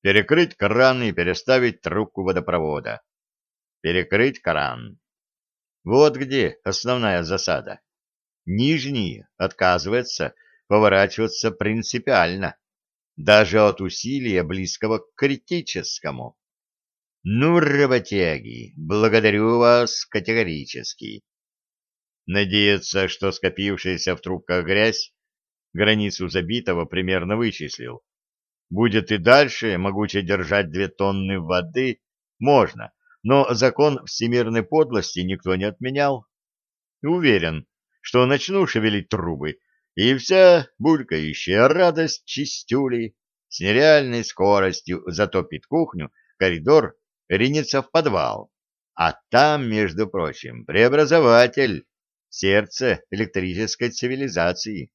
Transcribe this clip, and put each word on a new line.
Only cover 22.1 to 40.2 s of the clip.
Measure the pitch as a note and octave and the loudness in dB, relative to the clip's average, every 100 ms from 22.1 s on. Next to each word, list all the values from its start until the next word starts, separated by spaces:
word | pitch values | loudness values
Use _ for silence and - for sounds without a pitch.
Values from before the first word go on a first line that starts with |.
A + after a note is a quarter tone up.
| _ - | _ -6
Надеяться, | F#2+ G2+ G#2 G2+ G2 - G2 F#2+ | -2 0 2 2 2 -2 -2 -2
что | - G2 | -2 -6
скопившаяся | F#2 F#2+ - G2+ F#2+ F#2 F2+ - F2 | -2 -4 -2 -4 -4 -4 -4 -4 -6
в | |
трубках | - F2+ - F2+ | -6 -10 -4 -4
грязь | E2 G2 A2 A2 - _ _ _ _ _ _ | 0 0 0 0 -8 _ _ _ _ _ _
границу | E2 G#2 G#2+ G#2 - F#2 | -2 0 2 -2 -6 -4
забитого | F2 E2+ A#2+ A#2+ F2 | -4 -4 -6 -4 -4
примерно | E2 F2+ F#2 F#2 F2 G#2+ | -4 -4 -2 -2 -2 -2
вычислил. | A#2 - D2+ - B1 B1 _ _ _ _ _ _ _ | -2 -4 -12 -12 -14 -16 _ _ _ _ _ _ _
Будет | F2+ A#2 G#2+ F2+ | 0 2 2 0
и | G#2 | -2
дальше | E2 C3 C#3+ - A2+ F2+ | 6 6 6 0 -4 -2
могуче | F#2+ G2 G#2 G2+ | -4 -4 -4 -4
держать | F2+ G2 E2 G2+ F#2 | -2 -2 0 -2 -2
две | E2+ G2 | -4 -6
тонны | - G2 G2 F#2+ G2 | -2 -2 -2 -4 -6
воды, | D#2+ F2+ E2+ G2+ C3 A2+ _ _ _ _ | -2 -4 -2 -4 -4 -6 _ _ _ _
можно, | B2 C#3+ G2+ A1 A1 _ _ _ | 2 4 4 -2 -18 _ _ _
но | G#2+ C#3 C3 | 2 2 2
закон | A#2 B2+ - D3 C3+ - | 2 0 2 0 0 -8
всемирной | - A#2 A#2+ A2+ A2+ | -6 -2 0 0 -2
подлости | A2 D#3 C#3 A#2 - - | 0 2 2 0 -4 -6
никто | F2+ F#2+ - F#2 | -6 -4 -2 -2
не | |
отменял. | G2+ - B2 C#3 C#3+ C3 - _ _ _ _ _ _ _ | -2 -6 -6 -2 -2 -2 -8 _ _ _ _ _ _ _
Уверен, | C#3+ F3 D#3 G2+ E2 D#2 - _ _ _ | -4 0 2 2 0 -6 -12 _ _ _
что | - A#2+ B2+ | -2 2 4
начну | C#3 - G3 F3 | 2 0 -2 0
шевелить | A#2 A2 G#2 F2 | 0 0 -2 -4
трубы, | G#2 E2+ D2+ D2+ D2+ _ _ _ | -6 -4 -6 -8 -10 _ _ _
и | - A2 | 0 2
вся | C3+ | 2